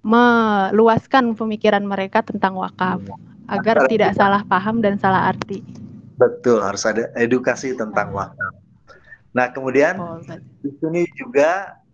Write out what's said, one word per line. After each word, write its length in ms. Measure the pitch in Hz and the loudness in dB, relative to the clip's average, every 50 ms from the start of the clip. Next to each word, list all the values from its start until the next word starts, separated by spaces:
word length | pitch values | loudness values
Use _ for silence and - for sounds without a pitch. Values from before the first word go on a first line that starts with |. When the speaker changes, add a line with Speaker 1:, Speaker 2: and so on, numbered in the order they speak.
| - | 0
Speaker 1:
meluaskan 1300 | 214 226 233 240 240 233 233 226 214 208 202 190 196 202 214 226 226 220 233 - _ - 269 247 233 220 214 | 4 4 6 6 6 4 4 2 2 2 2 0 2 4 4 6 6 4 2 0 _ 2 2 2 2 -2 -4
pemikiran 480 | 226 220 214 214 - 214 208 202 202 | -4 -6 -6 0 2 2 2 2 0
mereka 320 | 202 196 190 190 196 - 214 | -2 -4 -4 -6 0 -2 -2
tentang 380 | - - - 202 208 190 190 185 | -2 -2 -4 -2 -2 -2 -2 -4
wakaf, 400 | 185 180 - - 185 185 185 180 | -8 -8 -2 -2 -2 -2 -2 -4
Speaker 2:
Iya. 140 | - 196 196 - - - - - - | -8 -12 -16 -18 -20 -20 -20 -20 -10
Speaker 1:
agar 280 | - 214 196 190 214 226 233 | -8 -6 -2 0 2 2 4
Speaker 2:
Antara 120 | 254 262 233 | 2 2 4
Speaker 1:
tidak 160 | 208 202 - 196 | 2 2 2 4
Speaker 2:
kita. 60 | - | 2
Speaker 1:
salah 240 | 202 196 196 202 208 | 2 4 4 0 0
paham 400 | - 196 180 190 214 220 233 220 | 0 0 0 0 -2 -2 0 0
dan 160 | 202 202 202 | 0 0 0
salah 320 | - 190 190 180 175 185 | 0 2 2 2 2 0
arti. 320 | 185 185 - - 196 190 - - - - - - - - - - - - | -2 -4 -6 -8 -10 -12 -12 -16 -18 -18 -18 -18 -18 -20 -20 -20 2 2
Speaker 2:
Betul, 400 | 123 120 120 - - 127 120 107 | 2 2 2 0 2 2 2 2
harus 220 | 98 95 101 - - | 2 -2 -4 -2 -2
ada 240 | 113 107 110 117 - - | -2 -2 -2 -4 -6 -2
edukasi 560 | 120 117 117 127 127 123 131 120 - - 131 127 | -2 0 0 0 0 0 -2 -4 -2 -6 -8 -6
tentang 380 | 123 113 107 104 107 104 - | -6 -8 -4 -4 -4 -4 -4
Speaker 1:
Ah. 160 | 87 98 95 | -6 -8 -8
Speaker 2:
wakaf. 260 | - - - - 95 - - _ _ _ _ _ - - - _ - - _ _ _ _ | -10 -8 -10 -10 -10 -10 -14 _ _ _ _ _ -20 -20 -20 _ -20 -20 _ _ _ _
Nah, 140 | 123 127 123 - | -2 -2 -2 -4
kemudian 420 | 139 131 131 123 135 143 165 185 | -6 -6 0 2 2 2 2 0
Speaker 1:
Oh, 220 | 190 175 170 165 165 | -4 -10 -12 -12 -14
betul. 240 | 156 - 131 - - - _ _ | -14 -16 -18 -18 -18 -20 _ _
Speaker 2:
di 80 | - 143 139 | -12 -12 -8
sini 240 | - 165 156 165 175 175 170 - | -6 -6 -4 -2 -2 -4 -4 -6
juga 640 | - 131 117 120 139 143 160 180 196 196 - - _ _ _ | -16 -16 -2 0 2 2 2 0 -2 -6 -12 -18 _ _ _